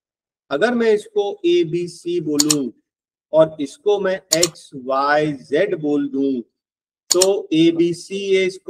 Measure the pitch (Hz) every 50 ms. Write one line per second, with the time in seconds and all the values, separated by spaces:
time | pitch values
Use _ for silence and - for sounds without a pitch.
0 | _ _ _ _ _ _ _ _ _ _ 139 147 196 240 240 233 233 226 214 208
1 | 208 - _ 208 202 202 202 - - 170 175 175 175 160 160 175 175 170 - -
2 | - 175 175 175 156 151 147 143 147 151 151 147 135 117 - _ _ _ _ _
3 | _ _ _ _ _ _ - 156 160 156 156 156 143 135 - - _ 208 208 196
4 | 190 190 185 190 - _ - 170 170 170 - - - - - 139 123 127 131 -
5 | 139 143 147 151 156 151 143 131 117 - 131 156 196 202 180 160 147 147 147 143
6 | 143 139 127 135 139 139 135 123 113 _ _ _ _ _ _ _ _ _ _ _
7 | _ _ - 175 190 196 202 190 - - 160 160 165 165 165 165 170 175 170 165
8 | - - 196 196 196 196 190 190 190 185 185 - _